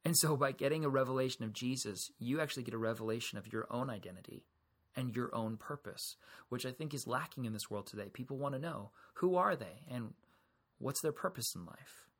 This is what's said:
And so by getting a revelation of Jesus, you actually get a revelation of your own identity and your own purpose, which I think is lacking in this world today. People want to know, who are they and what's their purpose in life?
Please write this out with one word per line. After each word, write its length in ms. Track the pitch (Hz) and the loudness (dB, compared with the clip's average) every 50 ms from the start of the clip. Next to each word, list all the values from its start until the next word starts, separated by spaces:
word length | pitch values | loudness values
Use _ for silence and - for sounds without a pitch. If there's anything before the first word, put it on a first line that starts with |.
| - | 4
And 120 | 170 165 | 6 6
so 200 | - - 156 156 | 6 6 6 6
by 160 | 131 143 135 | 6 4 2
getting 320 | 135 - - 139 151 160 156 | 2 2 2 4 4 4 4
a 40 | 143 | 4
revelation 560 | 135 135 131 127 131 131 131 131 127 - 113 | 6 6 4 4 4 2 2 2 0 -2 -4
of 80 | 110 | -4
Jesus, 600 | 104 - 123 123 131 131 - - 98 90 - - - _ | -4 -2 0 0 0 0 -2 -4 -4 -6 -6 -8 -8 _
you 220 | 113 120 135 160 | 0 0 2 2
actually 220 | 156 143 - 139 | 2 0 -2 -4
get 120 | 120 117 113 | -4 -2 0
a 40 | 113 | 2
revelation 600 | 113 110 113 110 110 110 110 107 - - - 104 | 2 2 2 0 0 0 0 0 -2 -4 -6 -6
of 140 | 95 110 | -8 -4
your 140 | 113 110 - - | -4 -4 -2 -2
own 200 | 110 120 131 139 | -2 -2 -2 -2
identity 560 | 117 98 87 90 90 90 - - - - - _ _ _ _ _ _ _ _ _ _ | -4 -6 -8 -10 -12 -12 -12 -12 -14 -14 -16 _ _ _ _ _ _ _ _ _ _
and 200 | - 127 123 107 | -2 -2 0 0
your 200 | 123 123 - - | 0 -2 0 0
own 220 | 117 110 110 113 | 0 0 0 -2
purpose, 600 | 107 - - 147 139 _ 104 101 - - - - _ - - - - - _ | -4 -6 -8 -8 -6 _ -10 -8 -6 -8 -8 -8 _ -16 -20 -20 -20 -8 _
which 160 | 123 120 - | -4 -2 -2
I 60 | 127 | -4
think 240 | 127 - 156 151 147 | -4 -4 -6 -4 -4
is 120 | 139 - | -4 -2
lacking 380 | - 120 131 156 - - - 123 | 0 0 0 0 -2 -4 -4 -2
in 80 | 113 | -2
this 180 | 110 104 - - | -2 -2 -4 -2
world 160 | 107 101 95 | -4 -4 -4
today. 220 | - - 104 101 101 | -6 -8 -8 -8 -8
People 260 | - - 127 - 143 131 | -6 -8 -6 -4 -4 -2
want 160 | 143 139 139 | 0 0 0
to 60 | 131 | -2
know, 300 | 151 170 156 - 101 110 _ - - - _ | -2 -4 -4 -4 -6 -8 _ -20 -20 -16 _
who 200 | - - 185 180 | 2 4 6 6
are 200 | 180 180 208 180 | 6 6 6 4
they 260 | 135 110 90 - - - - | 2 -2 -8 -10 -14 -10 -6
and 240 | 127 123 113 107 - _ _ _ _ _ _ _ _ _ _ _ _ _ | -4 -4 -4 -4 -8 _ _ _ _ _ _ _ _ _ _ _ _ _
what's 220 | - 131 139 - | -4 -2 -2 2
their 120 | - 156 | 0 0
purpose 420 | 147 - - - - 117 113 - - | 0 2 -2 -2 -2 0 -2 -2 -2
in 120 | 92 85 | -4 -8
life? 400 | 80 - - - - - - - _ _ | -10 -12 -16 -18 -18 -20 -20 -20 _ _